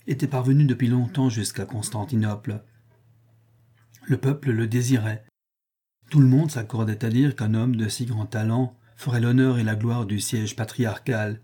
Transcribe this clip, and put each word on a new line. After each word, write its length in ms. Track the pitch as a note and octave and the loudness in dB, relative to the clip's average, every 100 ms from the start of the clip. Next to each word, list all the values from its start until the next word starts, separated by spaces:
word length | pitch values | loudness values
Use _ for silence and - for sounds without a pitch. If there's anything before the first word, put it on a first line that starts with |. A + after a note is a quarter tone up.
| - | -6
était 180 | C#3 - | -4 -2
parvenue 400 | C3+ B2 C#3 C#3+ | -2 2 4 4
depuis 220 | A#2+ B2 | 4 2
longtemps 420 | B2 A#2+ - C3 | 2 0 0 0
jusqu'à 340 | A2+ G2 - | 0 -4 -6
Constantinople. 1000 | G2 A2 G#2+ G#2+ G2+ A2 G#2+ G#2 - G#2+ - _ _ _ _ _ _ _ _ _ _ _ _ - | -8 -8 -8 -8 -4 -2 0 -2 -6 -8 -10 _ _ _ _ _ _ _ _ _ _ _ _ -12
Le 160 | - C3 | -2 0
peuple 320 | C3+ C#3+ C3+ | 0 -2 0
le 160 | A2 A2+ | 0 0
désirait. 580 | B2 B2 C3 G#2+ A2 - _ _ _ _ _ _ _ - | 0 2 0 0 -6 -10 _ _ _ _ _ _ _ 0
Tout 100 | D3+ | 4
le 60 | C3 | 6
monde 240 | C3 D#3+ | 6 2
s'accordait 520 | B2+ A2 A2+ A2 G#2+ | -2 -6 -4 -4 -2
à 40 | A#2 | 0
dire 260 | A#2 C#3+ | 2 2
qu'un 200 | B2 A2 | 0 0
homme 220 | A2 B2 A#2+ | 0 0 0
de 120 | G#2+ | -2
si 160 | - | -4
grand 220 | A#2+ A2 G#2+ | -6 -4 -4
talent 500 | A2 A2 A#2 B2+ - _ - | -4 0 0 -2 -6 _ -10
ferait 240 | - A#2+ | -4 0
l'honneur 380 | A#2 B2+ C3 A#2+ | 2 4 4 4
et 60 | |
la 120 | A2 G#2+ | 0 0
gloire 300 | A#2 A#2+ G#2+ | -2 -2 -2
du 140 | G#2 | -4
siège 360 | - A2+ G#2+ - | -2 -4 -4 -6
patriarcal, 840 | A2 - A2+ G#2 - A2+ G#2+ G#2+ | -8 -2 -2 -2 -4 -2 -2 -6